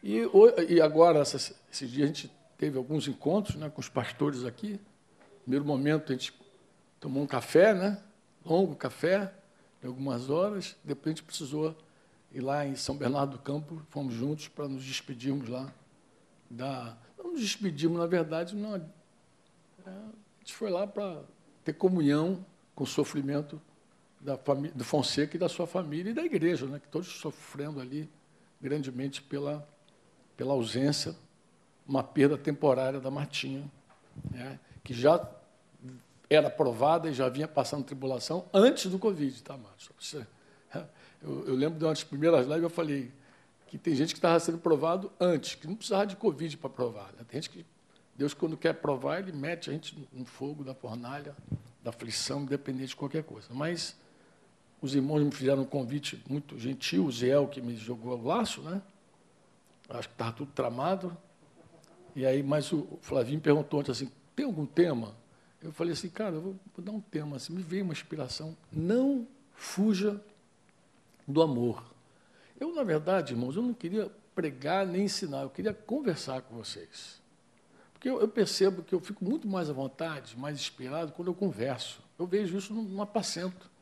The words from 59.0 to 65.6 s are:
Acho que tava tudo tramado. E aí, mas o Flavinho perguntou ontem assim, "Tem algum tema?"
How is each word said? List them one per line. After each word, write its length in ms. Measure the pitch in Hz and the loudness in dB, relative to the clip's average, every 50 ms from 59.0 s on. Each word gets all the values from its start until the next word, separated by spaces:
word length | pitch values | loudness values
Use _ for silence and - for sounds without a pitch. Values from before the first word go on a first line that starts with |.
| _ _ _ _ _ _ _ _ _ _ _ _ _ _ _ _ _ - | _ _ _ _ _ _ _ _ _ _ _ _ _ _ _ _ _ -14
Acho 200 | 113 117 113 - | -10 -10 -10 -12
que 60 | - | -8
tava 160 | - 117 117 113 | -6 -6 -6 -4
tudo 180 | - 147 139 - | -6 -10 -10 -4
tramado. 640 | - 135 123 117 123 139 165 190 185 180 180 170 - - - _ _ - - _ - - - - - _ - - - - - - | -4 -4 -2 -2 -2 -2 -2 -2 -2 -4 -8 -10 -12 -18 -20 _ _ -20 -20 _ -20 -20 -20 -20 -20 _ -20 -20 -20 -20 -16 -8
E 100 | 139 131 | -2 2
aí, 180 | 131 131 139 143 | 2 2 2 2
mas 300 | 139 147 151 143 - - | 2 0 0 0 0 -2
o 260 | 151 139 - - - - | -2 -2 -4 -10 -16 -10
Flavinho 380 | - - 139 120 117 143 151 | -2 0 0 2 2 0 0
perguntou 400 | 151 156 143 151 147 - - 147 | 4 6 6 6 4 0 0 -2
ontem 120 | 143 - 127 | 0 0 -4
assim, 180 | 113 139 127 - - _ _ _ | -4 -4 -8 -10 -16 _ _ _
"Tem 120 | - 294 | -2 -2
algum 180 | 277 202 151 151 | -2 0 -2 -4
tema?" 500 | 131 - - 175 175 147 120 113 104 110 - - _ - _ _ _ _ _ | -2 4 4 6 6 4 -2 -4 -6 -10 -18 -20 _ -20 _ _ _ _ _